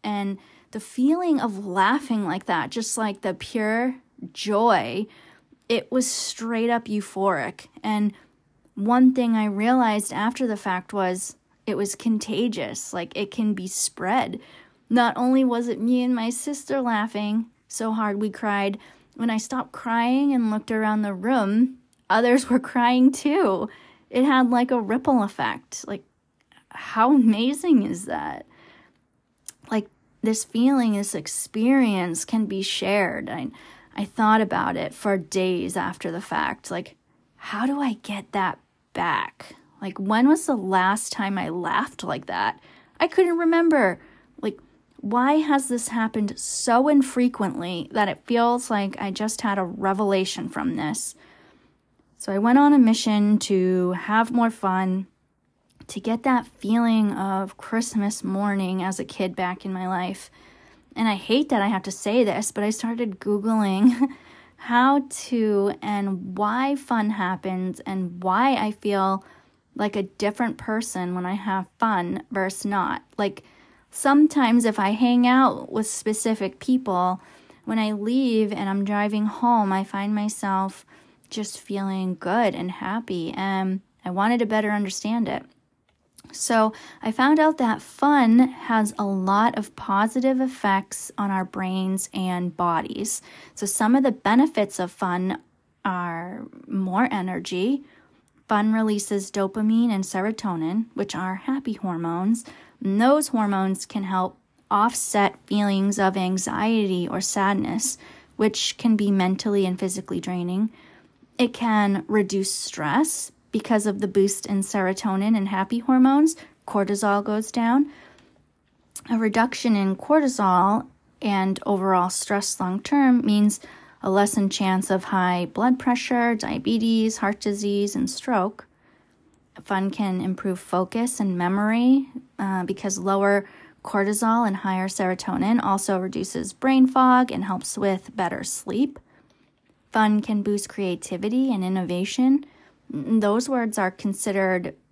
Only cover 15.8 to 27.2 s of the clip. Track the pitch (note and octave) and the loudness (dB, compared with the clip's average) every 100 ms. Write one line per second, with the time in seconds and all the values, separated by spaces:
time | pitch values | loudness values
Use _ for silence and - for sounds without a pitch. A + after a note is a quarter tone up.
15.8 | A3+ B3 B3 B3 A3+ A#3+ - C#4+ - C#4 | 0 0 0 -2 -2 -4 -8 -8 -4 -4
16.8 | B3 A3 A3 G#3 G#3 A3 A3+ _ _ - | 0 -2 -2 -4 -2 -2 -4 _ _ -6
17.8 | A3 A3 G#3+ G3+ G#3+ F#3 G#3+ G3+ G3+ G3+ | -4 -2 -2 -2 -4 -4 -2 0 -2 -4
18.8 | - - _ - A#3 A3 - B3+ - - | -14 -20 _ -4 -2 -2 -2 -6 -6 -10
19.8 | A#3+ A#3 A#3+ C4 C#4+ C4 A3+ G#3+ - A3 | -2 0 2 2 2 2 0 -2 -2 -2
20.8 | G#3+ G#3+ G#3 F#3 G#3 C4 G3 G#3+ B3+ - | 0 0 -2 -4 0 2 2 2 2 0
21.8 | _ _ _ G#3+ A#3+ B3+ B3 B3 C4 B3+ | _ _ _ 2 4 4 4 0 0 0
22.8 | A#3+ B3+ C4 C4+ D4 D#4+ C#4+ F#3 G#3+ - | 4 6 6 4 0 2 2 0 -4 -10
23.8 | - _ _ B3 C4+ C4 B3 A#3+ B3 B3 | -20 _ _ 0 4 4 4 2 2 0
24.8 | G3+ A#3+ C4 B3+ G#3 - A#2+ - _ - | 0 -2 2 2 2 -4 -6 -6 _ -16
25.8 | - G3+ _ _ _ _ _ _ _ - | -12 -12 _ _ _ _ _ _ _ -16
26.8 | - A3 A#3+ C#4+ | -8 2 6 6